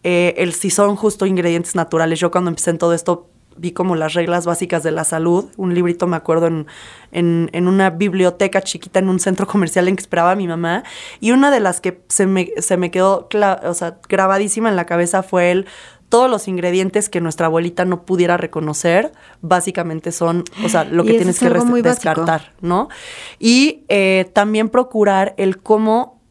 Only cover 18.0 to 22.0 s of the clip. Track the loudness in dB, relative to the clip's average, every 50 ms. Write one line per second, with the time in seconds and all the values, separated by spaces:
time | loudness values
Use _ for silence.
18 | -2 -2 0 2 2 2 2 0 -2 -6 -6 -6 -6 -4 -6 -2 0 2 2 2
19 | 0 0 -8 -16 -20 -20 -20 _ 0 0 0 2 2 -2 -4 -4 -6 -6 -8 -8
20 | -8 -8 -4 -2 0 0 0 -2 -4 -6 -10 -6 -4 -2 0 0 -2 0 0 0
21 | 2 4 2 2 2 0 0 2 2 2 2 2 2 2 2 2 2 2 0 0